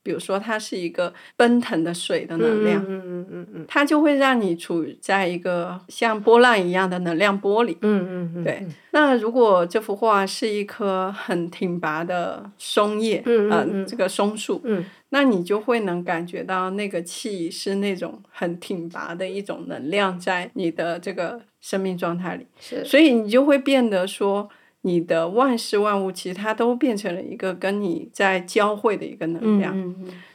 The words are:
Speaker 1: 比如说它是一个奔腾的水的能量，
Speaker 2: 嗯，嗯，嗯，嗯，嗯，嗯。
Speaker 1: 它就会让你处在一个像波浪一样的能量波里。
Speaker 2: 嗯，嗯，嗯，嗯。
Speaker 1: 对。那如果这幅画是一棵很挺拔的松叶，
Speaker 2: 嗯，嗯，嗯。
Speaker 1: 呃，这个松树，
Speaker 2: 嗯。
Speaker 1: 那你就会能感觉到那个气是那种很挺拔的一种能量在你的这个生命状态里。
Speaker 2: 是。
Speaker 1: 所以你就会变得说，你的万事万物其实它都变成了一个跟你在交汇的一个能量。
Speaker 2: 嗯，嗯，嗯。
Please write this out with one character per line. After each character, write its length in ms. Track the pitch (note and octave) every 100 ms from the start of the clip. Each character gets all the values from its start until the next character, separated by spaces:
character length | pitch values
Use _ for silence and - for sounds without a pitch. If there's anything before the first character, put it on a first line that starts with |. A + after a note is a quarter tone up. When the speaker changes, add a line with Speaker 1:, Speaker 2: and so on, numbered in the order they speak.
Speaker 1:
比 80 | G3+
如 80 | E3+
说 180 | F3 G3
它 220 | G#3+ A3
是 180 | G#3+ F#3+
一 120 | E3+
个 240 | E3+ F3 - - -
奔 220 | A#3+ A#3+
腾 200 | A#3+ E3
的 100 | E3
水 320 | F3 - E3+ -
的 100 | -
能 280 | A3+ G#3+ G#3+
量， 180 | G3+ F#3+
Speaker 2:
嗯， 0 |
嗯， 160 | F#3+ F3+
嗯， 0 |
嗯， 220 | F3 F#3
嗯， 160 | F3 F3 F#3
嗯。 100 | D#3
Speaker 1:
它 180 | C#4+ C#4+
就 160 | D4+
会 140 | D4+ C#4
让 240 | C4+ B3
你 160 | F#3+ E3+
处 300 | - E3+ D3 -
在 260 | - G3 F3+
一 100 | F3
个 420 | F3+ F3 F3 F#3 -
像 320 | - A#3 G#3+
波 200 | A3 A#3
浪 200 | B3 G#3+
一 120 | F3
样 180 | F#3 F#3+
的 100 | F3+
能 180 | E3+ E3
量 220 | G#3 G3
波 240 | G3+ G#3
里。 140 | A#3+ -
Speaker 2:
嗯， 200 | G#3+ G3+
嗯， 80 | F3+
嗯， 220 | F3+ E3+ F3
嗯。 60 |
Speaker 1:
对。 220 | E3+ - F#3 D3 _
那 240 | D4 D4 B3
如 140 | G#3+
果 340 | B3 A3+ F3+ F3
这 140 | A3
幅 160 | A3 G3+
画 300 | A3+ G3+ F#3+
是 220 | - A3
一 160 | G#3
棵 480 | G3+ - G3+ F#3 F#3
很 380 | G3+ - F3 E3+
挺 300 | - F#3 F3
拔 240 | D#3+ D#3
的 460 | F3 F3+ E3+ - G3+ -
松 420 | - - G#3 G#3+
叶， 220 | A3 G3 A#3+
Speaker 2:
嗯， 240 | A#3 G#3
嗯， 20 |
嗯。 300 | F3 - G3
Speaker 1:
呃， 40 | F#3+
这 100 | A#3+
个 140 | F#3+
松 260 | - G3+ G#3+
树， 260 | - F#3+ B3
Speaker 2:
嗯。 180 | G3 F#3 - _
Speaker 1:
那 140 | C4+
你 180 | C#4 F#3+
就 180 | F3+ G#3
会 200 | G#3+ A#3
能 220 | G3 F3
感 220 | F3+ E3+ F3
觉 180 | F3+
到 280 | F3+ F#3 F#3
那 180 | G3 G3+
个 120 | F#3
气 480 | F3 - A3+ F#3+ E3
是 260 | - G3 G3
那 200 | G3+ F#3
种 260 | E3+ - -
很 300 | - F3 F3
挺 300 | - F#3 E3+
拔 240 | E3+ D#3 F3
的 140 | F#3+
一 120 | G3
种 220 | G3+ - F3
能 220 | C#3 C3+
量 280 | G3+ F#3+ F3+
在 300 | F#3 F3+ F3+ G#3
你 140 | E3+
的 300 | D#3+ E3+ F3
这 140 | G3
个 260 | F#3 F3 A#3 - _
生 180 | - G3
命 180 | F#3+ F3+
状 200 | F3 F3
态 180 | F3+ F3+
里。 120 | - _
Speaker 2:
是。 240 | - B3
Speaker 1:
所 160 | - C#4
以 120 | D#4
你 180 | A#3 G#3
就 160 | B3 C#4+
会 120 | C#4
变 300 | C4+ C4+ A#3
得 160 | F#3+ F#3+
说， 440 | - G3+ G3+ G#3 _ _ _
你 180 | F#3+ F3
的 300 | E3+ E3 E3+
万 280 | G#3+ C4+ A#3
事 200 | - G#3
万 260 | G#3 G3+
物 80 | F#3+
其 160 | F3+ F#3
实 60 | F3+
它 180 | G#3+
都 220 | A3 A#3 B3
变 220 | C#4 G#3
成 180 | G3+ F3
了 60 |
一 160 | - G3+
个 160 | F#3+
跟 280 | F3+ F#3+ G#3
你 280 | G3 - -
在 300 | - G3 F#3
交 340 | F3+ A3 G#3 G#3
汇 220 | G#3+ G3
的 80 | -
一 100 | -
个 100 | E3
能 300 | E3+ A3 G3+
量。 160 | G3
Speaker 2:
嗯， 220 | F#3+ F3+ F#3
嗯， 60 | F#3
嗯。 40 | F3+ -